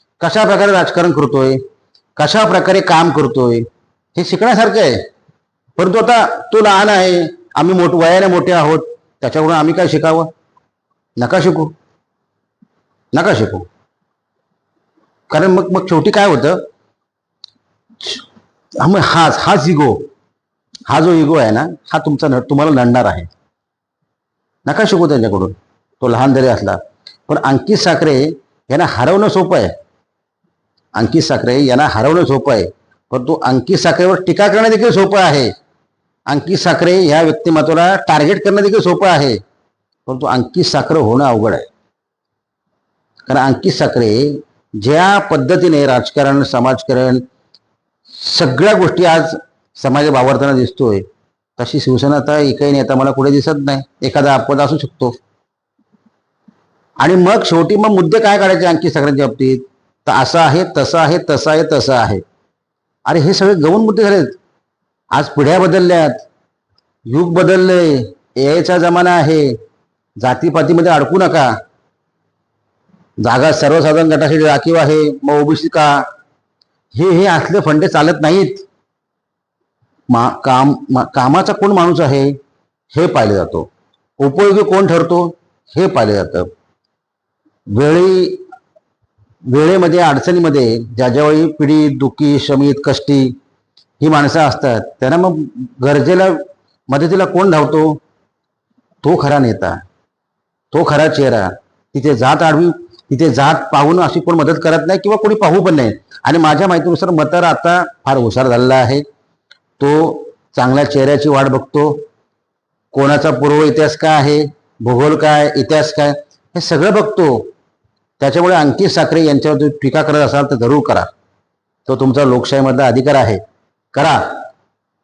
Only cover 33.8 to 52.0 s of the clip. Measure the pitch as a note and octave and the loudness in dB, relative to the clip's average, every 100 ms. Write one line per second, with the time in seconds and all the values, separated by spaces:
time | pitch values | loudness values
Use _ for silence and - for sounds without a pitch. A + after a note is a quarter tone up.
33.8 | F3+ D#3 F3+ F#3 F3+ F3 G#3 G#3 A3 A3 | 0 0 0 0 -2 0 2 2 2 2
34.8 | A#3 F3+ G3 G3+ F3+ C#3+ A#2 - _ _ | 2 2 2 2 2 2 -2 -6 _ _
35.8 | _ _ _ _ - C#3+ E3 F#3 F3+ D#3+ | _ _ _ _ -6 -6 -4 -2 0 0
36.8 | F3 F#3 F3 D3+ E3 F#3 E3+ D#3+ D3+ E3 | 2 2 2 2 2 0 0 0 0 2
37.8 | F3 G3 - D#3 D3+ F#3 G3+ G3+ G3+ G#3+ | 2 0 0 0 2 0 0 0 2 0
38.8 | F3+ F3 F#3+ E3 C#3 G#2 - _ _ _ | 0 0 2 2 0 -4 -8 _ _ _
39.8 | _ _ - C3 C3 B2+ A#2+ F3 F3 D3 | _ _ -12 -8 -4 -2 -2 -2 -2 -2
40.8 | - D#3+ A2 A#2+ C#3+ A#2 A2 F#2 - _ | -2 0 0 2 0 0 0 -4 -8 _
41.8 | _ _ _ _ _ _ _ _ _ _ | _ _ _ _ _ _ _ _ _ _
42.8 | _ _ _ _ - C3 C3 B2 F#3 - | _ _ _ _ -4 0 0 0 -2 -2
43.8 | C#3 B2 A#2 G#2+ D3 C#3+ - _ _ A2 | -2 0 0 0 -2 -4 -12 _ _ -8
44.8 | G#2 D3+ F#3 G3+ - D3+ C3 F3+ F3 D3+ | 0 2 2 2 0 -4 0 0 2 2
45.8 | C#3 B2+ A#2+ - C#3 C#3 C3 B2 B2+ B2+ | 2 0 -2 -2 0 0 0 -2 0 -2
46.8 | - B2+ B2+ B2+ B2+ _ _ _ _ _ | -2 -2 0 -2 -4 _ _ _ _ _
47.8 | _ _ _ - - - D#3+ B2+ G3 G#3+ | _ _ _ -16 -8 -2 -2 0 2 2
48.8 | F3 C#3+ F3 E3 D#3+ - - _ _ - | 0 0 2 2 0 -8 -14 _ _ -8
49.8 | C#3 C3+ D3 C3+ B2+ C#3 C#3 C3 A#2+ - | -2 0 0 2 0 0 0 0 -2 -2
50.8 | B2+ G2 G2 _ _ _ _ _ A#2+ D3+ | -2 -2 -6 _ _ _ _ _ -6 -4
51.8 | C3 B2+ | 0 0